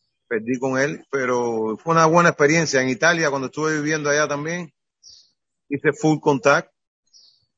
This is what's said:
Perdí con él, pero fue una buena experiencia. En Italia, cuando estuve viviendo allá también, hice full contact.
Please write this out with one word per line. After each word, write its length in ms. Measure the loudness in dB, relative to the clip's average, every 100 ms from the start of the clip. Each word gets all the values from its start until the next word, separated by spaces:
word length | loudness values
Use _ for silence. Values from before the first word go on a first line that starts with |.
| _ _ -8
Perdí 280 | -8 -4 -4
con 200 | -2 -2
él, 260 | -2 -4 -8
pero 680 | -6 -2 -2 -2 -4 -4 -6
fue 160 | -2
una 120 | 2 4
buena 240 | 4 4
experiencia. 520 | 4 2 2 2 0
En 60 | 0
Italia, 420 | 0 0 2 0
cuando 180 | -2 -6
estuve 280 | -4 -4 -2
viviendo 340 | -2 -2 0
allá 200 | 0 0
también, 440 | -4 -6 -8 -10 _ _ _ -20 -20 _ _ _ _ -10
hice 240 | -4 -2
full 280 | 0 0 2
contact. 500 | 2 2 2 2 0 _ _ _ _ _ _ _ _